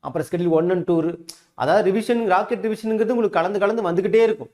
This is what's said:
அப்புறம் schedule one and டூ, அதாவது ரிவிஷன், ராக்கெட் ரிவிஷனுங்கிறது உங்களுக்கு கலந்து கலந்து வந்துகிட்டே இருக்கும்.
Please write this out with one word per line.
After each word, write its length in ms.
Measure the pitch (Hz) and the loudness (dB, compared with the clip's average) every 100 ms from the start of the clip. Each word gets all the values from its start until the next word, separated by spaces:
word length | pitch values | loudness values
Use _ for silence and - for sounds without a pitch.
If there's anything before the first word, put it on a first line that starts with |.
| 147 | -6
அப்புறம் 200 | 151 151 | -6 -4
schedule 220 | 175 175 160 | -2 2 2
one 120 | 175 | 2
and 100 | 185 170 | 0 0
டூ, 80 | 165 160 170 - - _ - | 0 0 -6 -16 -20 _ -6
அதாவது 220 | 131 190 185 | 0 2 2
ரிவிஷன், 340 | 196 220 233 220 | 0 0 -2 2
ராக்கெட் 320 | 180 214 220 214 | 0 0 -4 -4
ரிவிஷனுங்கிறது 480 | 214 220 220 220 | -4 -4 0 0
உங்களுக்கு 240 | 247 214 180 | 0 0 0
கலந்து 200 | 175 208 | -2 0
கலந்து 220 | 202 226 190 | 0 0 0
வந்துகிட்டே 320 | 175 190 220 226 | 0 2 4 4
இருக்கும். 220 | 220 123 | 0 -8